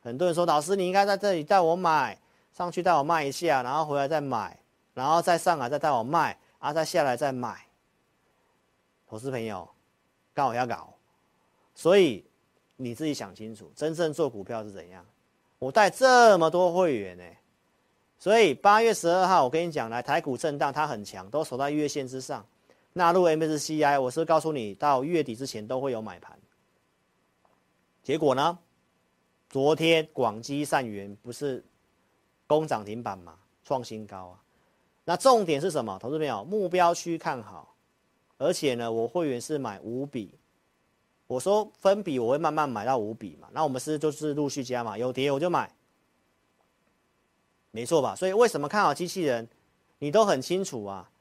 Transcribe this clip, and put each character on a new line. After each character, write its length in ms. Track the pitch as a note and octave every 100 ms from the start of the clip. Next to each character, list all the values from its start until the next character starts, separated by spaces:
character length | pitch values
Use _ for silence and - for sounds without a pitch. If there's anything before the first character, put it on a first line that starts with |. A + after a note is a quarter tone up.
很 160 | A#2+ B2
多 100 | F3+
人 60 |
说 120 | E3 F3
：“老 140 | D3+
师， 160 | D3+ G3+
你 100 | F3+
应 60 |
该 120 | F#3+
在 120 | G3+ G3
这 160 | G3+
里 100 | F3+
带 180 | D3+ G3
我 140 | E3
买， 420 | F3 F3+ D#3 B2 F#2+ _ _ _
上 160 | - F3
去 100 | E3+
带 120 | F3+
我 80 | D#3+
卖 220 | C#3 E3
一 80 | C#3
下， 300 | C3+ E3+ C#3
然 100 | B2
后 100 | D3
回 140 | D#3 C#3+
来 80 | C#3
再 140 | D#3+
买， 360 | C#3+ A#2+ F#2+ - _ _ _
然 120 | - C3+
后 140 | E3
再 160 | E3+ E3+
上 220 | F#3 E3
来 100 | B2
再 80 | D3
带 120 | D#3
我 120 | B2+
卖， 360 | A2+ E3 C#3 G2 _ _
啊， 120 | C#3
再 120 | D3+
下 180 | D#3 F3+
来 140 | C#3+ B2
再 160 | C#3+
买。” 340 | B2+ B2 F#2+ - _ _ _ _ _ _ _ _ _ _ _ _ _ _
投 100 | A2
资 120 | C3
朋 120 | C3
友， 240 | A2+ G2 E2+ _ _ _ _ _ _
搞 180 | - C3+
要 140 | A#2 B2
搞， 260 | G#2 E2 _ _ _ _ _ _ _ _
所 240 | - D#3+ G3
以 240 | E3+ G2+ _ _ _ _ _ _
你 180 | B2+
自 120 | A2+ D#3
己 80 |
想 200 | C#3 G2+
清 200 | F#2 G#2+
楚， 180 | A2 F2
真 200 | - D3+
正 180 | D#3+ E3
做 160 | D3 D3
股 160 | A2+
票 180 | F#2+ A2+
是 80 | G#2+
怎 160 | G2 E2+
样。 140 | F2+ F2 _ _ _ _ _
我 140 | C3
带 160 | F3 G3+
这 480 | - A3+ B3 A#3 F#3+
么 140 | D#3+
多 200 | F3 F3+
会 240 | E3+ F3+ A#2+
员 200 | G2 F2+
欸， 220 | F2+ E2 _ _ _ _ _ _ _ _
所 200 | F3+ A3
以 140 | G3+
八 300 | B2 G3+ G#3+
月 100 | A#3
十 160 | G#3 E3+
二 180 | F3+ F#3
号， 180 | F#3
我 60 | C3
跟 160 | D#3 F3
你 60 |
讲， 160 | D3+ A2+
来， 140 | A#2
台 180 | B2 A#2
股 160 | - B2
震 220 | D#3+ C#3+
荡， 120 | D3+
它 160 | C3+ D3+
很 160 | A#2
强， 260 | G2+ G2 F#2+
都 120 | C#3+
守 140 | D#3 B2
在 140 | C#3+
月 180 | D3+ D3
线 180 | D3 C3
之 140 | C3
上， 260 | B2+ C3 G2+ _ _ _ _
纳 180 | F3 E3+
入 120 | F3+
M 180 | F3 D#3
S 160 | D#3+ D3+
C 240 | - D#3
I， 160 | C#3+ C#3+
我 120 | B2+
是 60 | D3
不 40 |
是 40 | D#3+
告 120 | D#3+
诉 140 | D#3+
你， 220 | D3 G#2+
到 280 | F#2+ D3 C3+
月 220 | C#3 E3+
底 100 | C#3
之 120 | A2 C3+
前 200 | A2 G#2+
都 140 | C3
会 100 | C#3
有 120 | A2+
买 180 | G#2+ F2
盘？ 180 | - - _ _ _ _ _ _ _ _ _ _ _ _ _ _ _ _
结 160 | - D#3
果 160 | D#3
呢？ 240 | B2+ D3+ F3+ _ _ _ _ _ _ _ _ _
昨 260 | C3+ C#3
天 320 | D#3 D#3+ D#3+ D#3
广 300 | - A#2+ G#2+
基 200 | A#2+ C#3+ D3
善 200 | D3+ B2
元 300 | G2+ G2 G2+
不 100 | A#2+
是 320 | A#2 C#3+ B2 - _ _ _ _ _ _ _ _
攻 220 | D3+ D#3
涨 160 | B2
停 180 | G#2 A2
板 140 | A#2 F#2+
吗？ 180 | F2 E2 _ _
创 180 | _ C3+
新 240 | A#2+ A2 G#2
高 200 | G2 F#2
啊！ 100 | F2+ _ _ _ _ _ _ -
那 100 | F3
重 260 | C4+ A#3+
点 160 | F3 C#3
是 120 | F3+
什 120 | D3+
么？ 160 | A2+ F#2+
投 120 | A#2
资 80 | D#3
朋 80 | D3+
友， 180 | A2
目 240 | A2+ G#3+ F#3
标 260 | F3+ F3
区 220 | E3+ F3 E3
看 260 | E3 C3+
好， 320 | G2+ E2+ - _ _ _ _ _ _ _
而 160 | C#3+
且 220 | F#3 D3
呢， 180 | A#2+ A#2
我 160 | A2+ A#2
会 200 | F3+ D#3+
员 120 | A#2+
是 160 | - D3+
买 240 | B2 G2
五 240 | F#2+ A#2+
笔， 260 | C#3+ B2+ G2+ _ _ _ _ _ _ _ _ _ _
我 140 | B2+
说 300 | F#3 G#3 G#3 _
分 240 | G3 G3+
笔 160 | F#3+ C3
我 140 | A#2
会 60 | C#3+
慢 140 | E3
慢 160 | D3+ D3
买 160 | A2+
到 140 | A2 C3
五 160 | G#2
笔 220 | A2+ G2+ D2
嘛， 80 | -
那 120 | C#3
我 40 | D#3
们 120 | B2+
是 180 | - D3+
就 140 | D3+
是 220 | C#3+ D3+
陆 160 | C#3+ D3
续 120 | C#3+
加 220 | B2+ B2
嘛， 140 | A#2 G2+
有 120 | B2
跌 200 | B2+ C#3
我 100 | C#3
就 80 | F3
买， 220 | D#3 A2 _ _ _ _ _ _ _ _ _ _ _ _ _ _ _ _ _ _ _ _
没 160 | A2 A#2+
错 160 | E3
吧？ 120 | B2
所 140 | G2 F#3
以 60 |
为 120 | G3 A#3
什 140 | D3+
么 80 | C#3+
看 140 | G#3
好 100 | F#3
机 160 | C#3 F3
器 140 | F#3+
人？ 260 | D#3 A#2+ A#2 _ _ _ _ _
你 120 | C#3+
都 160 | F3 G#3
很 140 | C#3+
清 200 | B2+ F3+
楚 220 | G3 B2+
啊。 260 | G2+ G2 F2 _